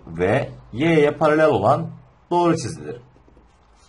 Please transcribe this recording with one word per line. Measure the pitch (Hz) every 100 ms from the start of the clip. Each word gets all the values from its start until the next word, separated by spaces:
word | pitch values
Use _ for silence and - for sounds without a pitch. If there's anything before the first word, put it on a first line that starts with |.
| -
ve | 82 90 131 - - -
y'ye | 110 160 160 147
paralel | 147 156 151 156
olan | 117 104 151 165 - - _ _
doğru | 175 175 -
çizilir. | 113 78 76 - - _ _ _ _ _ _ _